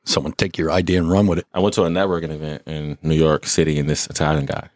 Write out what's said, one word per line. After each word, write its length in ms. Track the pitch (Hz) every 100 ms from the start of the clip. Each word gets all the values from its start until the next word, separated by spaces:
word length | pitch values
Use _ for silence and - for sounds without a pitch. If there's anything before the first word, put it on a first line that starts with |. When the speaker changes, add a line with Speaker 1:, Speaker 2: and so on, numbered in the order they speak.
Speaker 1:
Someone 280 | - - 69
take 240 | - 95 -
your 140 | 80
idea 260 | 90 87 90
and 120 | 82
run 160 | 95 101
with 140 | 85
it. 60 | -
Speaker 2:
I 60 | 92
went 140 | 101
to 80 | 101
a 40 | 85
networking 420 | 87 98 87 80
event 320 | 76 76 76 -
in 300 | 78 76 71
New 120 | 78
York 320 | 78 78 76 -
City, 320 | - 78 73
and 120 | 71
this 160 | 73 -
Italian 400 | - 76 78 69
guy 240 | - -